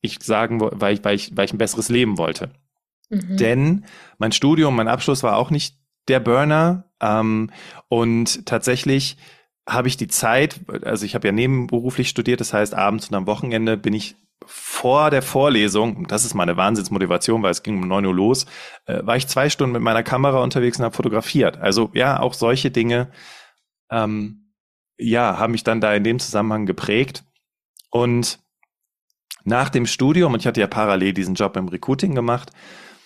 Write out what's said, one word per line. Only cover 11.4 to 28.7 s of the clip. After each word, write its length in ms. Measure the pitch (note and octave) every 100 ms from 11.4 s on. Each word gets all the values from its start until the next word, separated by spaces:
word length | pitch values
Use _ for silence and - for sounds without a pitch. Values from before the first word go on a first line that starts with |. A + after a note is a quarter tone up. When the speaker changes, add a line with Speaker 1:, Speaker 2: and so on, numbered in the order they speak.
| B2+ C3 A#2+ A#2+ B2+ B2+ B2+
Speaker 1:
studiert, 320 | - A#2 B2
das 120 | A2+
heißt, 220 | G#2 G#2
abends 340 | - G2+ G#2+ -
und 60 |
am 140 | G2+ F#2+
Wochenende 480 | G#2+ B2+ A2+ A2+ G#2+
bin 180 | G#2
ich 220 | G#2+ - - _ _
vor 640 | - - - - B2+ C#3 D3+
der 120 | C#3
Vorlesung, 760 | C3 C3+ C#3+ A#2 G#2 G#2 A2+ G2+
und 120 | F2
das 140 | G#2+
ist 100 | A#2
meine 220 | G2+ F2 F2
Wahnsinnsmotivation, 880 | G2 A2 F2+ G2 F#2 F2 - A2+
weil 80 | G2
es 100 | E2+
ging 180 | - G2+
um 60 | F#2
neun 180 | G2
Uhr 80 | F#2+
los, 340 | F2+ G#2 C3+ - - - - -
äh, 200 | - G2+
war 100 | B2
ich 120 | C3+
zwei 200 | - D3
Stunden 260 | - C3
mit 80 | A#2+
meiner 200 | A2+ A2+
Kamera 400 | A2+ B2+ C#3 C3
unterwegs 380 | B2+ C3 B2 A#2
und 40 |
habe 120 | A#2 -
fotografiert. 640 | B2 G#2+ - - G#2 -
Also 320 | G2 G2 A2
ja, 240 | - C3 C3
auch 160 | B2+
solche 380 | - A#2 C3+ C3+
Dinge, 400 | B2+ A#2 A#2+ B2+ - - - - _ _ _ -
ähm, 640 | A2+ G#2+ G#2+ G#2 - _ _ _ _ _ -
ja, 400 | A#2 A#2 A2+ F2+
haben 140 | A2+
mich 100 | A2+
dann 180 | - A2+
da 140 | G#2+
in 80 | G#2
dem 160 | G#2+ B2
Zusammenhang 480 | - G#2+ G#2+ G#2+ G2+
geprägt. 560 | F2 - G#2+ C3+ - - _ _ _ _ _ -
Und 520 | A#2+ A#2+ A#2+ B2 - _ _ _